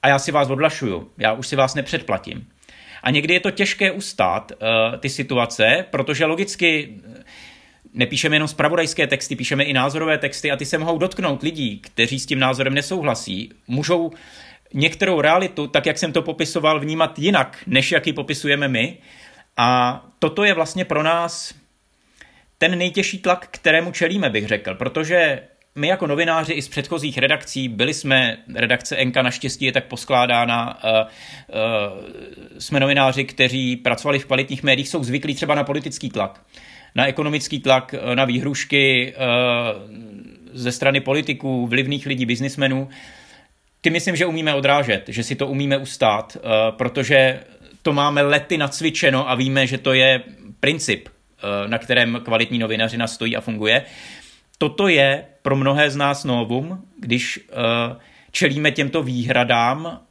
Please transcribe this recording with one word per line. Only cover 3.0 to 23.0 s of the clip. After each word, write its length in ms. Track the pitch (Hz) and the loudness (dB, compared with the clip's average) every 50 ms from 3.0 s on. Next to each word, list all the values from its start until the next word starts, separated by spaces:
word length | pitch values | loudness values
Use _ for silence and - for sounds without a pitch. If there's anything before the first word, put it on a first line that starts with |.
| - | 0
A 80 | - | 2
někdy 220 | 156 147 143 156 175 | 2 2 2 2 0
je 60 | 180 | 2
to 120 | 180 202 | 2 -2
těžké 400 | - - 202 190 - - 202 190 | 0 0 0 0 0 0 0 0
ustát, 600 | 185 202 196 - - - 101 90 85 104 - - | 0 -2 -8 -10 -2 0 0 2 2 -2 -4 -8
eh, 460 | - - 107 113 113 113 110 113 120 135 | -14 -4 -2 0 2 4 2 2 0 -4
ty 120 | - 139 | -6 -6
situace, 760 | 131 - 135 120 135 127 143 143 - - 107 110 127 170 185 - | -4 -4 -4 -2 0 0 0 0 2 2 4 4 4 4 2 -2
protože 340 | - 143 135 - 147 131 165 | -2 -4 -2 -2 0 0 0
logicky, 720 | 156 160 165 202 202 - - 180 170 160 151 147 123 107 98 - 110 117 | 0 0 -2 -2 -6 -4 0 2 2 2 2 -4 -6 -14 -20 -20 -20 -20
eh, 80 | - - - - - - - - - _ _ _ _ _ - _ | -20 -20 -20 -20 -20 -20 -20 -20 -20 _ _ _ _ _ -16 _
nepíšeme 420 | 113 123 - - 135 - 160 151 | -2 -2 -2 0 -2 0 2 2
jenom 120 | 151 156 151 | 2 0 0
zpravodajské 600 | - - 143 151 165 170 165 151 - - 156 135 | -2 0 0 2 2 2 0 0 0 -2 0 0
texty, 280 | 143 131 - - - | 0 -4 -4 -6 -8
píšeme 280 | 117 127 - 151 139 143 | -6 -4 -4 0 0 0
i 100 | 147 139 | 0 2
názorové 440 | 131 127 139 135 156 160 160 156 147 | 0 0 0 -2 -2 -2 0 0 0
texty 340 | - 139 - - - 151 | -2 -4 -6 -4 -2 -2
a 40 | 139 | -2
ty 100 | 139 147 | -2 -4
se 120 | 139 - 156 | -4 -4 -2
mohou 200 | 156 165 170 156 | -2 -2 -2 0
dotknout 460 | 165 185 - - 190 165 139 120 - | -2 -2 -2 -2 -2 -2 -2 -2 -4
lidí, 360 | 156 165 156 139 117 101 104 | -6 -4 -4 -6 -6 -6 -8
kteří 400 | - - _ - 117 117 131 131 | -14 -14 _ -2 0 0 0 -4
s 60 | - | -4
tím 140 | - 151 135 | -4 -2 0
názorem 340 | 135 131 131 123 135 135 135 | 2 2 2 0 0 0 0
nesouhlasí. 760 | 143 143 - 190 185 151 147 117 - - - 98 95 113 - - _ _ - | -2 -2 -2 -4 -2 0 -2 -2 -2 -4 -8 -8 -8 -8 -10 -14 _ _ -4
Můžou 440 | 120 135 151 - 175 170 165 165 - - - - - - - - - - _ _ - | -4 -2 0 2 2 0 0 -2 -6 -12 -20 -20 -20 -20 -20 -20 -20 -20 _ _ -2
některou 480 | 139 143 165 165 - 202 190 185 156 | 0 2 2 2 0 0 2 2 4
realitu, 460 | 143 151 160 185 190 180 - - 147 123 | 4 4 4 4 2 0 -4 -6 -6 0
tak 180 | - 147 131 | 0 0 0
jak 120 | 160 147 - | 0 -2 0
jsem 160 | - 165 143 | -2 -2 0
to 80 | 170 | -2
popisoval, 580 | 139 143 156 160 165 - - 175 147 156 156 151 | -2 -2 -4 -4 -4 -2 -2 0 2 2 2 2
vnímat 400 | 143 151 156 160 160 151 151 - | -2 -4 0 0 0 0 0 -2
jinak, 380 | 143 180 202 160 131 - - - - - | 0 2 4 4 2 0 -4 -16 -8 0
než 240 | 127 131 135 - | 2 2 2 4
jak 160 | 180 156 - - | 2 2 2 0
ji 60 | - | -2
popisujeme 540 | 165 135 - 151 143 - 147 143 143 143 135 | -4 -4 -4 -4 -4 0 0 2 2 2 0
my. 300 | 131 113 117 151 - - - - - - - - - - - _ _ - | 0 0 0 -2 -4 -10 -20 -20 -20 -20 -20 -20 -20 -20 -20 _ _ 2
A 440 | 120 123 127 127 123 123 127 - - - _ _ | 2 4 4 4 2 2 0 -4 -12 -20 _ _
toto 240 | - 156 156 - 202 | -2 -2 0 2 2
je 100 | 208 190 | 2 4
vlastně 320 | 165 160 147 - 185 185 | 2 0 -2 -2 -6 -4
pro 180 | - 160 151 156 | -2 0 0 2
nás 500 | 160 165 170 170 165 - - - - - - _ _ _ _ _ _ _ _ _ _ _ _ - _ _ _ _ _ _ _ | 2 2 0 0 -4 -6 -8 -12 -12 -14 -20 _ _ _ _ _ _ _ _ _ _ _ _ -20 _ _ _ _ _ _ _
ten 160 | 165 165 185 175 | 2 2 2 2
nejtěžší 420 | 180 180 175 196 | -2 -2 0 -2